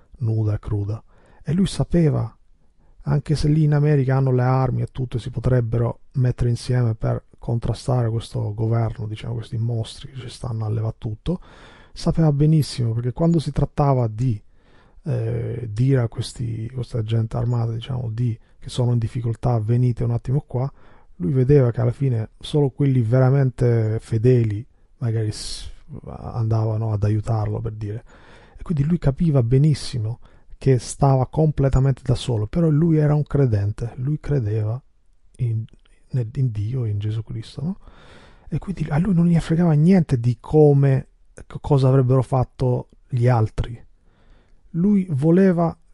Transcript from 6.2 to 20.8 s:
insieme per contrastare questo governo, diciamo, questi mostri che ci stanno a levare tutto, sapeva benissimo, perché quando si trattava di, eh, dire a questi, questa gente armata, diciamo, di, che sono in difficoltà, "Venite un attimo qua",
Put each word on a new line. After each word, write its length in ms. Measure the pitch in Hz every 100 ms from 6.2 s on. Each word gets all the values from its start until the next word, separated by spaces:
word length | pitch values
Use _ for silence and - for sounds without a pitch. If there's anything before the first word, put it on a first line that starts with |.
| 127 - 120
insieme 440 | 117 - 127 117
per 280 | 110 127 117 - -
contrastare 640 | - 120 123 113 - 127 117
questo 460 | 113 - 117 110
governo, 520 | 104 113 117 110 110 107
diciamo, 280 | 107 120
questi 240 | 117 107 113
mostri 520 | 117 117 110 - -
che 100 | 127
ci 100 | 117
stanno 340 | - 123 113
a 60 | 110
levare 240 | 110 110 -
tutto, 440 | 117 110 - 180 - - - - -
sapeva 400 | - 175 165 156
benissimo, 640 | 139 151 160 131 - 117
perché 180 | 117 123
quando 260 | - 165 170
si 140 | 147
trattava 540 | 139 143 - 143 127 117
di, 340 | 107 127 107 - - _ - _ -
eh, 680 | 160 120 113 117 113 120 117
dire 300 | 104 131 131
a 80 | 117
questi, 640 | - 107 - 113 113 113
questa 300 | 127 120 117
gente 340 | 110 113 113 123
armata, 360 | 120 120 117
diciamo, 360 | 113 117 123 117
di, 260 | 110 123 110 _ -
che 120 | 127
sono 220 | - 120
in 60 | 120
difficoltà, 600 | 113 123 117 113 127 120
"Venite 460 | 107 123 123 117
un 80 | 120
attimo 300 | 117 - 139 -
qua", 260 | 120 139 -